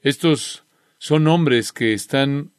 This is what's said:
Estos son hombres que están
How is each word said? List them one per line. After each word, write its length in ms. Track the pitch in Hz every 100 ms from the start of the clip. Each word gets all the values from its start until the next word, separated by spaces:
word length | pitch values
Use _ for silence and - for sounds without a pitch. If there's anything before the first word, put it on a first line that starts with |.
Estos 600 | 139 139 170 139 - - _ _ _ _
son 280 | - 156 156
hombres 440 | 170 156 120 110
que 220 | - 117
están 560 | 104 - 135 139 143 147